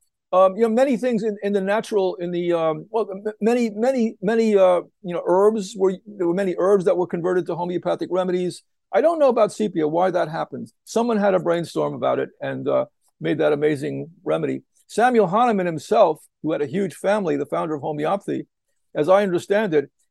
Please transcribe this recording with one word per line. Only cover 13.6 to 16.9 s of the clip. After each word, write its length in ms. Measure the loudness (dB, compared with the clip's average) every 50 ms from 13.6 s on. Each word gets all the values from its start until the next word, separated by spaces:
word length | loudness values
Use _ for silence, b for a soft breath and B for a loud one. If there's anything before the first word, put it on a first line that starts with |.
| 0 0 -2 -2 -4 -6 -8 -8 -10 -12 -16 _
remedy. 400 | -6 -4 -4 -2 -2 -4 -6 -6 -10 _ _ _ _
Samuel 420 | -8 -2 0 2 4 4 4 2 2
Hahnemann 380 | 2 2 2 2 0 0 -2
himself, 560 | -2 -4 -6 -4 0 4 4 4 4 2 -2 _ _ _ _
who 100 | -6 -4
had 80 | -4 -2
a 60 | -4
huge 280 | -4 -4 -4 -4 -4